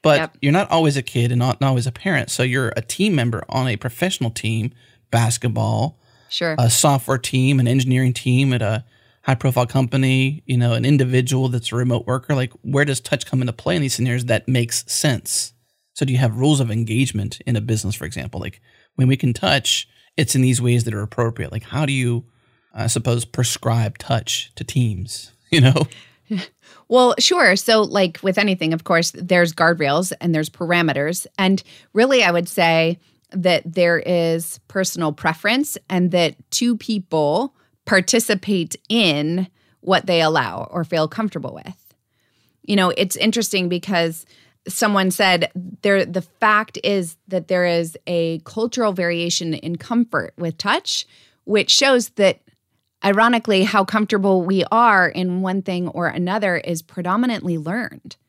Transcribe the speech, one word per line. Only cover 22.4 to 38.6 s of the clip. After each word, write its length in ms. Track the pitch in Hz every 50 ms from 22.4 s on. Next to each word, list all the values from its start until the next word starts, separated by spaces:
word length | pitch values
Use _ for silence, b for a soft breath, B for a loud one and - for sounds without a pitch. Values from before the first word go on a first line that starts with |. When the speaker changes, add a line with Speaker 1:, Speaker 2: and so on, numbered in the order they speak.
| _ _ _ _ _ _
Speaker 1:
I 140 | _ 107 107
suppose, 380 | 113 - 123 117 120 120 120 120
prescribe 720 | - - - 127 113 - - - 120 113 117 113 104 - -
touch 540 | - - 127 113 - - - - - - _
to 80 | -
teams, 680 | - - - 139 123 113 104 87 92 - - - - - _ _
<laughs> 100 | _ _
you 100 | - 160
know? 280 | 123 131 131 - 156 - B B B B B B B _ 214 180 - - _ _ b b b b b b
Speaker 2:
Well, 260 | 226 254 254 240 - -
sure. 380 | - - 359 359 285 196 185
So, 260 | 202 - - 226 220
like, 360 | 208 - - 202 190 170 165 -
with 140 | - 196 185 208
anything, 340 | 202 208 185 180 165 160 160
of 100 | 165 -
course, 280 | - 170 165 170 - -
there's 380 | - 180 175 180 175 175 165 160
guardrails 580 | - 170 165 175 165 151 139 143 165 185 180 - -
and 140 | - 175 165
there's 160 | 156 156 -
parameters. 760 | _ - 175 160 175 170 170 156 135 139 143 156 175 - - - _ -
And 240 | 190 190 196 185 B B B B B B _
really, 280 | 202 233 269 277 247
I 80 | 214 175
would 180 | 175 170 175 -
say 500 | - - 170 165 165 165 165 165 175 170 b b b b b _
that 320 | - 190 170 180 175 147 - 170 160
there 240 | 185 175 170 170 165
is 600 | - - 180 175 165 165 165 165 165 - - - _ _
personal 440 | - 190 190 - - 175 165 156
preference 640 | 147 - - 160 165 - - 208 233 262 302 - - - _ _
and 200 | 185 180 180 175
that 240 | 180 175 170 156 - _ - _
two 260 | - - 240 240 240
people 800 | 208 - - 220 196 185 _ 165 160 151 143 151 196 262 277 _ _ _ _ _ _ _
participate 880 | - 220 190 185 - - 226 226 - 226 190 - - 208 185